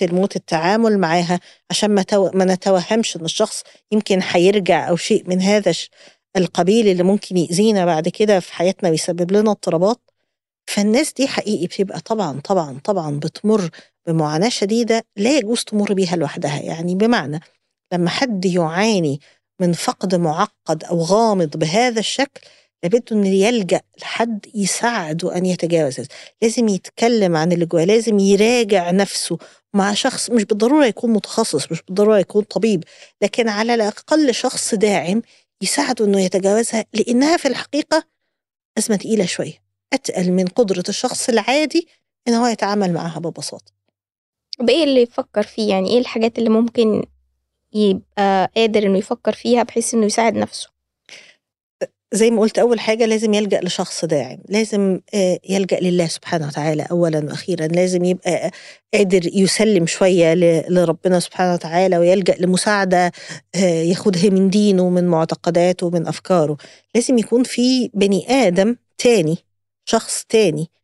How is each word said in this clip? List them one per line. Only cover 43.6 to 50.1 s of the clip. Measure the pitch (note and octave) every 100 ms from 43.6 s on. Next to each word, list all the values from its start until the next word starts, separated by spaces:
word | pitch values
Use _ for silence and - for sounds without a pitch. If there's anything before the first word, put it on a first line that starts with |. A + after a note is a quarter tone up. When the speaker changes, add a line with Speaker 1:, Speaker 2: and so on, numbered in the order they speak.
| - _ _ _ _ _ _ _ _ -
Speaker 2:
وبإيه | A#3+ E4
اللي | C#4+ C4
يفكر | A#3+ - - G#3
فيه؟ | G#3 - G#3
يعني | F#3+ F#3+
إيه | A#3+
الحاجات | B3 A#3 A3+ A#3
اللي | A3+
ممكن | A3 A#3 B3 A3 G3+ - _ _ _ _ _ _
يبقى | G#3+ G#3 F#3+ - - G3 F#3+ F3+ A3+
قادر | A3+ G#3+
إنه | G3+ F#3+
يفكر | - A#3+ G#3+
فيها | - A3+ A#3+
بحيث | A#3+ A#3 A#3
إنه | A#3
يساعد | G#3